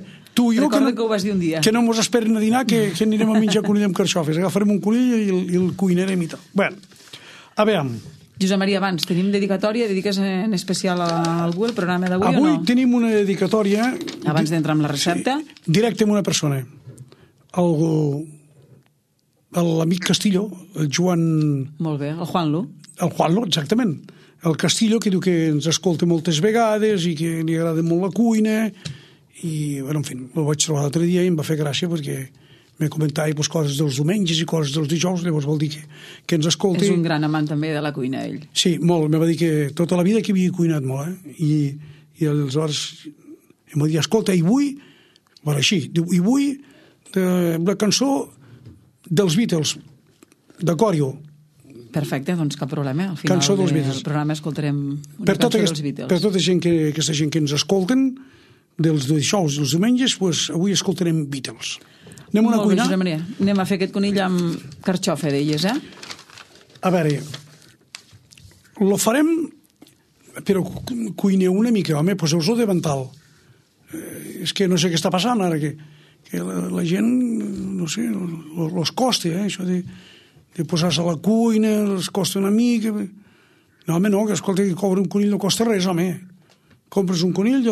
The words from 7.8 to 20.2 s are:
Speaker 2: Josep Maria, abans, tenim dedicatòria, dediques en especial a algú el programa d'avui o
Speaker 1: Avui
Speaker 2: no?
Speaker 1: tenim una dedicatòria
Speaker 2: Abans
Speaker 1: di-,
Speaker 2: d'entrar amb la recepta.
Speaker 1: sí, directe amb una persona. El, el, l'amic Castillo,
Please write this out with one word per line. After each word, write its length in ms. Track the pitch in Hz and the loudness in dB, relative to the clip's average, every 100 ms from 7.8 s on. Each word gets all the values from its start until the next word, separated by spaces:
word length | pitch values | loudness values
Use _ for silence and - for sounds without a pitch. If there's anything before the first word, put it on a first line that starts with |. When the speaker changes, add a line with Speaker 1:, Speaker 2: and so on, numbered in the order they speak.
| 135 113 - - - - | -2 -6 -12 -20 -18 -2
Speaker 2:
Josep 160 | 190 196 | 0 2
Maria, 200 | 196 196 | 2 0
abans, 240 | 196 165 | 0 -2
tenim 240 | - 175 196 | -2 0 0
dedicatòria, 560 | 202 196 190 208 233 220 | 0 0 0 0 0 -2
dediques 260 | 190 202 196 | -2 -2 -2
en 360 | 196 185 226 180 | -2 -2 -2 -2
especial 460 | - 180 190 175 | -2 -2 -2 -2
a 60 | 170 165 165 170 | 0 0 0 0
algú 220 | 170 175 233 | -2 -2 -2
el 60 | 226 | -2
programa 320 | 175 180 180 | -2 0 0
d'avui 160 | 180 | 0
o 60 | 196 | 2
Speaker 1:
Avui 220 | 175 302 | 4 4
Speaker 2:
no? 80 | 269 | 2
Speaker 1:
tenim 300 | 175 247 254 240 | 2 2 4 2
una 140 | 233 | 2
dedicatòria 760 | 214 196 190 190 220 202 208 247 - - - | 2 2 0 2 2 2 2 0 -2 -8 -6
Speaker 2:
Abans 240 | - 151 156 | -2 0 2
Speaker 1:
di-, 60 | |
Speaker 2:
d'entrar 180 | 165 151 156 | 0 0 0
amb 80 | 147 | 0
la 40 | |
recepta. 400 | 143 170 170 247 285 | 0 -2 -2 -2 -4
Speaker 1:
sí, 160 | 302 - - | -6 -8 0
directe 400 | 202 233 214 214 | 2 2 2 2
amb 80 | 208 | 2
una 60 | |
persona. 380 | 190 151 151 135 127 - - - - - - _ _ - | 0 0 0 -2 -6 -14 -20 -20 -20 -20 -20 _ _ 0
El, 140 | 175 151 160 156 151 143 160 - _ _ - - _ _ _ _ _ _ _ 175 | 2 2 2 2 0 -2 -8 -16 _ _ -20 -20 _ _ _ _ _ _ _ 0
el, 100 | 175 160 | 2 2
l'amic 260 | 165 180 - | 2 0 0
Castillo, 400 | - | 0